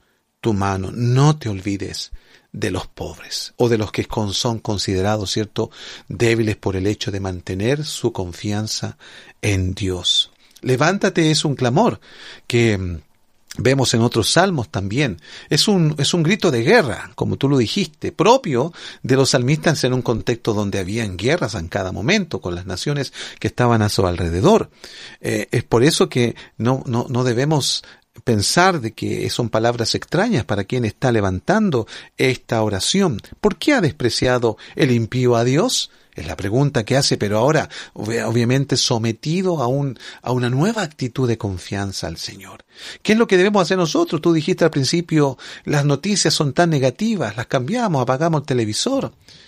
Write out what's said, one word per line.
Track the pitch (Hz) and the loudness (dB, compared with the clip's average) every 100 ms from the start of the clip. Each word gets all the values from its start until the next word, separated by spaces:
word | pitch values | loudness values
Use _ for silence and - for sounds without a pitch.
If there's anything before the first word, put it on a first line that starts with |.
| _ _ _ _ | _ _ _ _
tu | 117 | -2
mano. | 101 98 95 95 | 0 0 -2 -4
No | - 120 127 147 151 | -2 2 4 4 2
te | 113 | -4
olvides | 98 98 98 92 - - - _ - _ | -6 -4 -4 -6 -10 -12 -14 _ -20 _
de | - 104 | -6 -4
los | 95 - | -4 -6
pobres | - 87 - - - - - | -10 -12 -12 -12 -10 -8 0
o | 120 | 2
de | 113 | 2
los | 104 | -2
que | - | -4
con-, | 101 - 104 | -4 -4 -2
son | 95 123 113 | -2 -4 -4
considerados, | - 101 - 92 98 107 95 | -4 -4 -2 0 0 -2 -2
¿cierto?, | - 104 - 110 - - - - | -4 -4 -4 -6 -8 -18 -16 -10
débiles | 101 117 117 107 104 | 0 2 2 0 -2
por | 104 92 | -4 -2
el | 95 | -2
hecho | 107 - | -2 -4
de | 98 | -6
mantener | 98 90 - 92 110 147 | -6 -6 -6 -2 -2 -2
su | 151 - 117 | -4 -4 -4
confianza | 104 90 82 104 104 107 - 104 - - - - - | -2 -6 -6 -4 -4 -4 -6 -8 -10 -20 -20 -20 -6
en | - 95 92 | -2 0 0
Dios". | 92 95 90 - - - _ _ - | -2 -4 -4 0 0 -2 _ _ -6
Levántate | - 127 156 202 202 175 156 | -2 2 2 2 0 2 2
es | 156 | 2
un | 160 127 | 0 0
clamor | 127 143 233 104 - - - - - | 0 2 2 -2 -10 -20 -20 -16 -2
que, | 120 117 101 | 2 4 2
mm, | 92 82 - _ _ _ - - | -2 -8 -12 _ _ _ -12 0
vemos | 107 139 123 | 2 4 4
en | 117 | 4
otros | 117 117 101 | 2 2 2
salmos | 160 190 160 110 | 2 2 0 -4
también. | 101 98 117 143 85 - - - | -6 -4 -2 -2 -4 -14 -16 -2
Es | 151 - | 0 2
un, | 196 156 151 | 4 2 0
es | 143 | 0
un | 180 | 2
grito | 156 214 180 | 2 2 2
de | 120 | 2
guerra, | 120 233 143 90 - | 4 4 4 -4 -10
como | - 113 101 | -6 -4 0
tú | 135 | 2
lo | 139 | 2
dijiste, | 110 208 185 - 92 | 2 0 -4 -6 -6
propio | - 175 262 214 120 156 - - - | 2 4 4 2 -2 -2 -6 -18 -6
de | 120 135 | 2 4
los | 131 | 4
salmistas | 139 123 151 170 147 | 2 2 0 0 0
en | 127 | 0
un | 127 | 0
contexto | 120 113 - 117 - | -2 -2 -2 -2 -2
donde | 104 101 98 | -2 -2 -4
habían | 92 113 107 87 | -4 -4 -4 -4
guerras | 110 170 123 | -2 -2 -2
en | 98 82 | -6 -6
cada | 101 92 | -4 -4
momento | 92 110 214 175 95 | -4 0 0 -2 -6
con | 92 | -6
las | 87 | -8
naciones | 90 98 - 143 131 - - - | -8 -6 -4 -4 -6 -10 -16 -6
que | 110 | -4
estaban | - 123 113 | 0 2 4
a | 104 | 2
su | - 92 | 2 0
alrededor. | 87 85 87 139 220 - _ - - - - | 0 -2 2 4 4 0 _ -20 -20 -20 -10
Eh, | - 110 - | -4 -4 -2
es | 117 | -4
por | - 117 | 2 4
eso | 143 - 180 | 4 4 2
que | 131 117 - - - | 2 0 -2 -12 -4
no, | 113 135 - | -2 -2 -2
no, | 117 127 | -4 -2
no | 123 | 0
debemos | 127 113 143 156 - - - - _ - | 0 0 0 0 0 -4 -8 -20 _ -6
pensar | - 107 - - 185 170 | -2 0 2 2 2 2
de | 110 | -4
que | - 104 104 104 | -6 -6 -4 -4
son | - 117 | -2 -2
palabras | 110 113 120 113 | 0 0 0 -2
extrañas | 113 - 156 233 170 | -4 -2 -2 0 0
para | - 101 | 0 -4
quien | 101 131 | -2 -2
está | 110 - 131 | -2 -2 0
levantando | 113 98 92 - 208 208 131 104 - - - | 2 2 0 0 2 2 0 -4 -12 -12 -2
esta | 131 127 - 113 | 0 0 -2 0
oración. | 107 95 - 190 156 107 - - | 0 0 0 0 0 -2 -10 -2
"¿Por | 214 185 | -2 0
qué | - | 2
ha | 277 | 2
despreciado | 156 - 123 - 127 123 117 107 - - | 2 0 -2 2 2 2 2 -2 -6 0
el | 143 | 2
impío | 120 110 127 123 117 | 2 2 2 2 4
a | |
Dios?". | 120 139 247 - - _ _ | 4 2 2 0 -4 _ _
Es | - 76 | -12 -10
la | 92 | -6
pregunta | 95 117 143 127 | -2 0 2 0
que | 107 127 | 0 0
hace, | 139 131 | 2 0
pero | 104 107 | 0 2
ahora, | 131 151 101 - - | 2 2 -2 -8 -16
obvia-, | - 104 117 113 | -10 -6 -4 0
obviamente, | 117 117 135 135 131 | 0 2 2 0 0
sometido | - 117 113 107 147 175 185 165 | 0 0 -2 -4 -4 -2 0 0
a | 120 | 0
un, | 139 143 117 - - | 0 -2 -6 -16 -10
a | - | -4
una | 127 120 | -2 0
nueva | 127 190 226 | 2 0 0
actitud | 165 - 127 - 123 | -6 -6 -6 -2 -2
de | 110 | -2
confianza | 104 92 - 98 98 92 85 | -4 -6 -6 -6 -6 -6 -8
al | 82 | -8
Señor. | - 104 - - _ - - - | -12 -14 -20 -20 _ -20 -18 -4
¿Qué | - | 2
es | 220 | 2
lo | 226 | 4
que | 185 | 4
debemos | 196 208 | 4 4
hacer | 165 190 | 2 2
nosotros? | 165 285 339 156 | 2 0 0 0
Tú | 170 | 2
dijiste | 160 151 180 | 2 2 2
al | 170 | 2
principio, | 147 131 170 170 156 143 - - - | 2 0 0 0 2 2 0 -12 -12
las | - 147 143 | -2 0 2
noticias | 139 196 202 160 | 2 0 0 2
son | - 147 | 0 0
tan | 127 175 | 2 2
negativas, | 151 127 - 220 208 113 104 | 4 2 0 -2 -2 -2 -6
las | 113 | -2
cambiamos, | 135 127 240 226 143 | -2 0 -2 0 2
apagamos | 123 131 170 156 | 2 2 2 0
el | - | 0
televisor. | 127 110 107 - 269 190 - - - | 0 0 -2 -2 -2 -4 -10 -20 -20